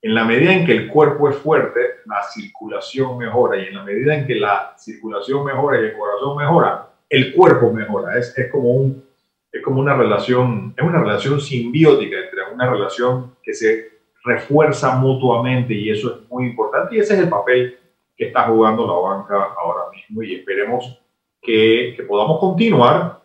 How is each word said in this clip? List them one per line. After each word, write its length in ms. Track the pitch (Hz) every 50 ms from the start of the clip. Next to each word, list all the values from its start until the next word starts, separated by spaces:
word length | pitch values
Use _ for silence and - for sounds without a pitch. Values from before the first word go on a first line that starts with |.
| -
En 120 | 110 110
la 100 | 113 113
medida 280 | 113 117 127 151 180 190
en 140 | 185 170
que 60 | - 117
el 160 | 107 - -
cuerpo 400 | - 151 151 143 143 143 143 143
es 80 | 135
fuerte, 440 | - - 151 156 135 - - - 120 123 - - - _
la 180 | 110 104 101 101
circulación 920 | - - 110 101 98 _ - 107 107 117 - - - - 131 135 123 123 120
mejora, 380 | 120 110 110 123 120 107 98
y 120 | 95 95 95
en 80 | 98
la 80 | 98 98
medida 320 | 101 101 110 131 147 151
en 100 | 143 135
que 80 | 120 -
la 400 | 107 101 - 202 - - - -
circulación 680 | _ - 110 107 - - 110 104 101 - 127 135 143 143
mejora 360 | 139 131 135 143 143 131 117
y 40 | 110
el 120 | 107 107
corazón 400 | - 107 104 104 - 135 143 143
mejora, 520 | 147 147 143 170 165 120 98 - - - - _ _ _ _
el 240 | 135 131 131 - -
cuerpo 400 | 170 185 165 147 - 127 107 107
mejora. 460 | 110 104 104 104 95 95 - 101 123
Es, 180 | 120 - -
es 140 | 131 120 - -
como 180 | 147 123 120
un, 340 | 123 131 135 135 135 - - _ _ _ _ _ _ _ _ _
es 120 | - - -
como 180 | - 131 131
una 140 | 135 143 139
relación, 800 | 127 120 110 104 90 - 127 127 123 127 123 113 104 95 - -
es 80 | - 147
una 160 | 165 175 156
relación 400 | - 104 104 - - 135 147 143
simbiótica 760 | - - 135 120 117 120 123 156 160 151 135 - - - 95 92
entre 340 | 92 - - 190 - - 110
una 160 | 123 123 127
relación 680 | 113 101 101 95 - - 123 127 127 127 127 - _ _ _
que 120 | - -
se 440 | - 113 110 113 113 - - _ _ _ _ _ _ _
refuerza 720 | 120 117 110 - - 143 151 156 147 139 - 143 131 127
mutuamente, 760 | 131 131 131 131 127 135 123 117 117 120 127 127 123 120 - 110
y 160 | 101 101 107
eso 260 | 107 - 120 120 -
es 120 | - - _
muy 180 | 120 127 127
importante, 500 | 120 110 - - - - 147 185 190 233
y 20 | 220
ese 160 | 208 208 208
es 60 | 190
el 80 | 170 -
papel 500 | 107 101 - - 127 127 123 123 - _ _ _ _ _ _ _ _
que 100 | _ 113
está 160 | - - 123 117
jugando 420 | 117 113 110 110 110 107 113 117
la 280 | 107 95 87 90 95 98
banca 400 | 101 98 - 104 98 98 98 -
ahora 340 | 85 85 85 90 90 87 87
mismo, 320 | 98 95 - _ 107 110 113
y 120 | 98 92
esperemos 680 | 90 - - 98 98 104 110 120 123 120 123 127 _ _ _ _ _ _ _ _ _
que, 540 | _ - 113 110 110 110 113 120 127 123 -
que 60 | - -
podamos 380 | - 101 101 107 160 - -
continuar. 800 | 196 180 170 170 226 233 185 135 120 123 151 170 175 170 - -